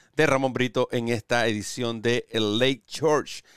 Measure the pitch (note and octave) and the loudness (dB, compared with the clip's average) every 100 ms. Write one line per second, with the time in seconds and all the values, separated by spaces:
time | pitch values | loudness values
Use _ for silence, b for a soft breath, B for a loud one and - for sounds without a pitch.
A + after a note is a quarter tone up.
0 | b - D3+ C3+ C3+ B2 B2 C3 B2+ B2 | b 2 2 4 0 0 -2 0 -2 -2
1 | A#2 A#2 - A#2+ A2+ G#2+ G2 - A#2 A2+ | -2 -4 0 0 2 0 -4 -6 -4 -2
2 | A#2 A#2+ - A2+ G#2+ G#2+ C3 C#3 - - | 0 0 -2 -2 0 2 2 0 -6 -2
3 | D3+ D3 - - - | 0 0 -2 -12 -18